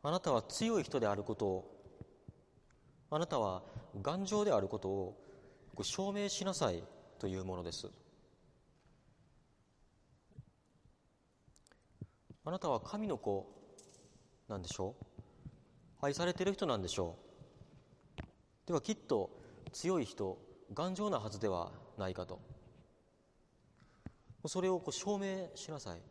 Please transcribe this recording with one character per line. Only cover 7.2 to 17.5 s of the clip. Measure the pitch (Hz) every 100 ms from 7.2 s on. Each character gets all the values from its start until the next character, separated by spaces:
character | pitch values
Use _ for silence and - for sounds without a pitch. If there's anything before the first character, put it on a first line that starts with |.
| 101
い | 92
う | 92
も | 90
の |
で | 85
す。 | 80 98 - - - - _ - - _ _ _ - - _ - - _ _ _ _ - _ _ - _ - - _ _ _ - _ _ _ _ _ - - - - _ - - _ _ - -
あ |
な | 185
た | 170
は | 120
神 | - 208 214
の | 135
子 | - 98 95 - - - - - - - - - -
な | 104
ん |
で | 85
し | -
ょ | 95 123
う？ | - - - - - - - - - -
愛 | 143 143
さ | 175
れ |
て | 175
る | 185
人 | 196 180
な | 113
ん |
で | 92
し | -
ょ | 87 82 - - -